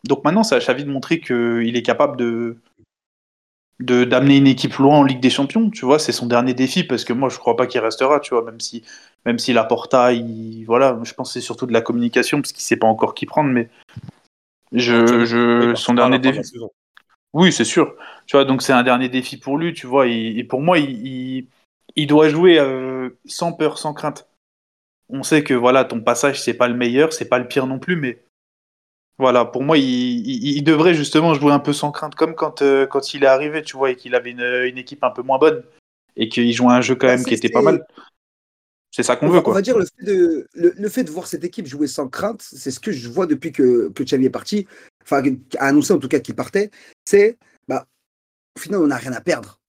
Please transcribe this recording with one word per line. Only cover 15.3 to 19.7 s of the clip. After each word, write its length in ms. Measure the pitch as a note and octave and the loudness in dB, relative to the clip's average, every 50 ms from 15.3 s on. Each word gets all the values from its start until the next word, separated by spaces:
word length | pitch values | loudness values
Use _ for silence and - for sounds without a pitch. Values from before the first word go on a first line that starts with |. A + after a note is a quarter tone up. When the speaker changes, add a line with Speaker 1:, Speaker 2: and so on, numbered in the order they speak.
| A#2 A#2+ A#2+ A#2+ A#2+ A#2+ A#2+ A#2+ | 2 2 2 4 4 4 2 2
Speaker 2:
il 40 | A#2 | 0
Speaker 1:
son 180 | - - - A#2+ | -2 -2 0 2
Speaker 2:
partira 120 | A#2+ B2 | 4 4
à 40 | B2 | 4
la 80 | C3 B2+ | 2 2
Speaker 1:
dernier 0 | |
Speaker 2:
fin 0 | |
de 180 | C3 C3 C3+ | 2 0 0
la 60 | D3 | -2
Speaker 1:
défi. 100 | - - | -8 -10
Speaker 2:
saison. 180 | - A#2 A2+ G2+ _ _ _ _ _ _ _ _ _ _ _ _ | -12 -16 -16 -16 _ _ _ _ _ _ _ _ _ _ _ _
Speaker 1:
Oui, 200 | - D3+ F#3+ F3+ | 0 2 4 4
c'est 120 | - - - | 4 2 -2
sûr. 320 | - - F3 D3 - - - - - - - _ | 0 2 0 0 0 -2 -18 -20 -20 -20 -20 _
Tu 100 | - - | 0 2
vois, 80 | C#3+ C3+ | 2 4
donc 180 | C3+ C3 - | 4 0 -2
c'est 100 | - - | 0 2
un 120 | C3+ B2+ B2 | 2 2 4
dernier 240 | B2+ B2 B2 C3 B2 | 2 0 0 -2 -2
défi 280 | C3 C3 B2 - - | -4 -4 -6 -6 -14
pour 220 | - - C#3 C#3 D3+ | -12 -8 -6 -4 -2
lui, 160 | E3 F3 | -4 -4